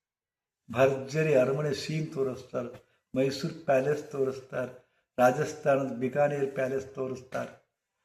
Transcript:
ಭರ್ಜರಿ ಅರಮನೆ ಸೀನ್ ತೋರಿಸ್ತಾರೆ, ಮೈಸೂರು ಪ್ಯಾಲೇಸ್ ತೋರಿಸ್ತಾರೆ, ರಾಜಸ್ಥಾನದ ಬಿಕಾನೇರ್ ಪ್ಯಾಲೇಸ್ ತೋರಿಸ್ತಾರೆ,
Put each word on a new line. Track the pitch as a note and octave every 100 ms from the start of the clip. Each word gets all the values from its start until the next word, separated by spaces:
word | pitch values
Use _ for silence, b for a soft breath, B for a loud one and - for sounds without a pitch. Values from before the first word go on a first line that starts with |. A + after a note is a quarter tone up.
| _ _ _ _ _ _ -
ಭರ್ಜರಿ | A#2 C3+ C3 - D3+ D#3
ಅರಮನೆ | C3+ B2+ C#3+ D3+
ಸೀನ್ | C3+ - D#3 D3+
ತೋರಿಸ್ತಾರೆ, | C3+ C3+ A#2+ - B2+ A#2+ - _ _ _ B2+
ಮೈಸೂರು | C#3 - E3 E3 -
ಪ್ಯಾಲೇಸ್ | C3 C#3+ D3 -
ತೋರಿಸ್ತಾರೆ, | C#3 C3 - - C#3 B2+ - _ _ _ -
ರಾಜಸ್ಥಾನದ | B2 C#3 D3+ - D3 C3+ C3 A#2
ಬಿಕಾನೇರ್ | B2+ C#3+ D3 C#3+ C3+
ಪ್ಯಾಲೇಸ್ | - C3 C3+ C3+ C#3
ತೋರಿಸ್ತಾರೆ, | C3 B2 - B2+ A#2+ - _ _ _ _